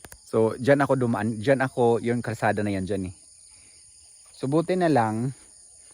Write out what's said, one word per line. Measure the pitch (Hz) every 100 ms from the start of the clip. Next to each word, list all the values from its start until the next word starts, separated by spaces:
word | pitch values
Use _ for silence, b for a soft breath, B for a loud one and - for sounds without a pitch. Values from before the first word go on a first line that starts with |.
| B - -
So, | 117 113 -
dyan | 131 143
ako | 139 170
dumaan, | 123 117 104 110
dyan | 107 135
ako, | 127 - 120 117
yung | 117 120 117
kalsada | 110 107 104 104
na |
yan | 98 92
dyan | 98 92
eh. | - _ _ _ B B B B B - - -
So, | - 131
buti | 151 165
na | 185 170
lang, | 131 110 110 131 - B B B - B